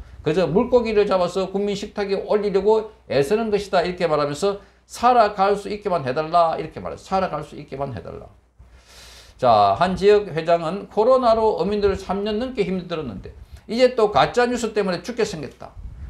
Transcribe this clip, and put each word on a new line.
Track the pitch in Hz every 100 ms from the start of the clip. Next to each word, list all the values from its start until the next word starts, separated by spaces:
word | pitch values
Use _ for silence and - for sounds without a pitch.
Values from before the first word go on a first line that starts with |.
| - -
그저 | 147 170 170
물고기를 | 180 240 247 226 208 196
잡아서 | 190 175 196 185
국민 | 202 202 196
식탁에 | 208 - 196 196
올리려고 | - 208 202 185 196 220 214 - -
애쓰는 | 127 143 214 226
것이다." | 202 202 185
이렇게 | 175 175 165
말하면서 | 151 143 143 202 196 - _ _
"살아갈 | - 240 247 208 202 196 196
수 | 196
있게만 | 202 196 175 127
해달라." | 127 156 170 165 -
이렇게 | 160 -
말해서 | 127 147
"살아갈 | - 190 180 151
수 | 151 -
있게만 | 143 135 139
해달라." | 107 85 82 - _ _ _ - - _ - - - - _
자, | 127 107 101 98
한 | 185 170
지역 | 202 208 190
회장은 | 156 165 170 160 196 196
"코로나로 | - 233 262 240 226 220 -
어민들 | 180 208 196 185
삼 | - 196 208
년 | 214
넘게 | 254 254 180
힘들었는데 | 185 170 160 135 95 - - - - -
이제 | 233 254 247
또 | 208
가짜뉴스 | 135 156 240 240 247 220
때문에 | 214 190 175
죽게 | - 233
생겼다. | 208 160 123 - - - - - -